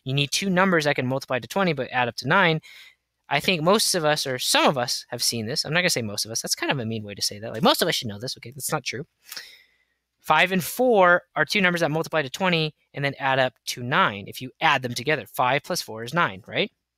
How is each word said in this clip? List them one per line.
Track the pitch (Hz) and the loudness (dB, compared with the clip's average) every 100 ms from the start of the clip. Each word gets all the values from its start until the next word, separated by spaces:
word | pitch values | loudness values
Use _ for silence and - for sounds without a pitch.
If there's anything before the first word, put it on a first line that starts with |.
You | - | -6
need | 135 143 | -2 0
two | - 196 | -2 0
numbers | 180 190 170 | 2 4 4
that | 147 147 | 2 0
can | 127 | 0
multiply | 131 - 127 | -2 -2 -6
to | 117 | -4
twenty | - 185 | -2 0
but | 143 120 | 0 -2
add | 127 123 | 0 0
up | - | -2
to | - | 2
nine. | 185 180 160 - - - _ _ _ _ | 4 4 2 -4 -20 -20 _ _ _ _
I | 143 | -2
think | 170 180 | 0 0
most | 156 208 - | 4 2 2
of | 185 | 2
us, | 151 147 139 | 2 0 -2
or | 127 | -4
some | - - 302 | 0 4 4
of | 156 | 2
us, | 123 - - | -2 -4 -8
have | 123 | -4
seen | - 117 107 | -4 -2 -4
this. | 143 | -4
I'm | 143 | -2
not | 160 | 0
gonna | 180 | 2
say | - | 0
most | 110 104 | -4 -6
of | 107 | -6
us. | 113 | -6
That's | 170 | -4
kind | - 339 | -4 -2
of | 147 | -2
a | 113 | -2
mean | 113 | -6
way | 104 | -8
to | 101 | -6
say | - 104 | -6 -6
that. | 110 | -10
Like, | 110 | 0
most | 190 311 | 2 2
of | 185 | 0
us | |
should | 147 117 | -2 -4
know | 101 | -8
this. | 123 - | -10 -12
Okay, | 117 | -14
that's | 123 - | -10 -6
not | 160 | -4
true. | - 113 160 _ _ - - - _ _ _ _ _ _ | -6 -10 -12 _ _ -16 -16 -20 _ _ _ _ _ _
Five | - 156 175 | 2 4 4
and | 190 | 2
four | 147 - 254 220 180 175 - - | -2 0 4 6 6 6 2 -2
are | |
two | 151 214 | 0 2
numbers | 185 175 | 2 2
that | 165 | 0
multiply | 151 160 160 | 0 0 -2
to | 135 | -4
twenty | - 190 170 156 - _ | -2 0 2 -2 -6 _
and | - | -4
then | 143 135 | -4 -2
add | 135 135 | 0 2
up | 127 - - | 2 -2 -12
to | - | -8
nine. | 123 156 185 101 98 | -2 2 2 0 -10
If | - | -12
you | 131 - | -14 -2
add | 160 143 | 0 0
them | 127 | -2
together, | 120 123 151 98 | -6 -2 -2 -4
five | - 127 139 | -2 0 0
plus | - 180 | -2 -8
four | - 110 | -8 -12
is | 117 | -6
nine, | 156 160 95 - | -2 -2 -4 -8
right? | 110 196 _ _ | -4 -4 _ _